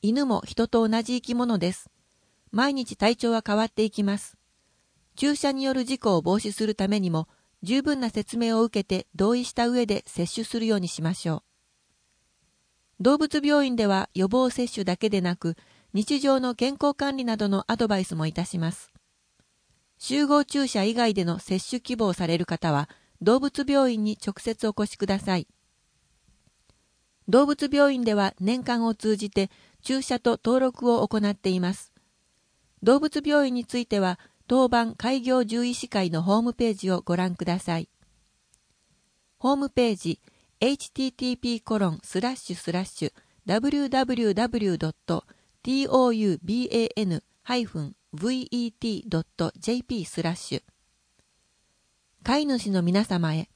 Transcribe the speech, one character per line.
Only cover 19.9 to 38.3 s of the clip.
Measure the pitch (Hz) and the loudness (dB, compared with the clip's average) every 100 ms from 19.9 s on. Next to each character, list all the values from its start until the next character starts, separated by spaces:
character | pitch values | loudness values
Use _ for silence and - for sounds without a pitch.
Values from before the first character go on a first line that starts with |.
| _ | _
集 | - 269 294 | -4 0 4
合 | 294 | 4
駐 | 285 285 269 | 2 0 0
車 | 220 | 0
以 | 196 | 0
外 | 226 233 | 2 0
で | 202 | 2
の | 170 170 | 0 -2
接 | - 190 - | -2 -4 -2
種 | 254 | -8
希 | - 247 | -6 -2
望 | 214 | 0
さ | 175 170 | 0 0
れ | 170 | 0
る | 175 | -2
方 | 165 170 | -2 0
は、 | 143 147 - _ _ | 0 -2 -10 _ _
動 | 170 247 | 4 4
物 | 269 - 269 | 2 -4 0
病 | 277 262 | 2 2
院 | 233 | 2
に | 214 214 | -2 -4
直 | - 196 | -6 -6
接 | - 226 220 | -6 -4 -4
お | |
越 | 208 208 | -2 -4
し | - | -4
く | 196 | -2
だ | 196 | -2
さ | - 185 | 0 -2
い。 | - _ _ _ _ _ _ _ _ _ _ _ _ _ _ _ _ _ - | -2 _ _ _ _ _ _ _ _ _ _ _ _ _ _ _ _ _ 2
動 | 220 285 | 4 6
物 | 294 285 | 2 0
病 | 285 285 | 4 4
院 | 262 | 4
で | 240 | 0
は | 208 196 - | 2 0 0
年 | 185 254 | -2 -2
間 | 247 240 226 | -2 0 0
を | |
通 | 220 214 208 | 0 0 -2
じ | 208 | 0
て | 202 190 _ _ _ | -2 -2 _ _ _
注 | - 262 | -4 -4
射 | 262 247 | -2 -2
と | - 233 | 0 0
登 | - 254 | 2 2
録 | 262 247 240 | 2 0 2
を | 233 208 | 2 2
行 | 220 | 0
っ | 208 | 0
て | 202 190 | -2 -2
い | 185 | 0
ま | 180 | -2
す。 | 196 - _ _ _ _ _ _ _ _ _ | -4 -10 _ _ _ _ _ _ _ _ _
動 | 190 269 | 4 6
物 | 311 302 294 | 4 -2 2
病 | 294 277 | 2 2
院 | 247 | 0
に | 233 | -4
つ | 247 | -6
い | 240 | -2
て | 208 | 0
は、 | 185 180 - _ _ | 0 -2 -10 _ _
当 | 247 254 | 4 4
番 | 240 233 | 4 0
開 | - 233 269 | -2 -2 -2
業 | 240 254 | 2 2
獣 | 226 226 247 | 2 0 -2
医 | |
師 | 240 254 | -4 -4
会 | 208 185 | -2 0
の | 165 | 0
ホ | 170 208 | 2 2
ー | |
ム | 233 | 2
ペ | 240 233 | 0 0
ー | 196 | 0
ジ | 190 | 0
を | 185 | -2
ご | - 175 | 0 0
覧 | 185 175 | 0 -2
く | |
だ | 165 175 | -2 -4
さ | - 165 | -2 -6
い。 | 170 _ _ _ _ | -6 _ _ _ _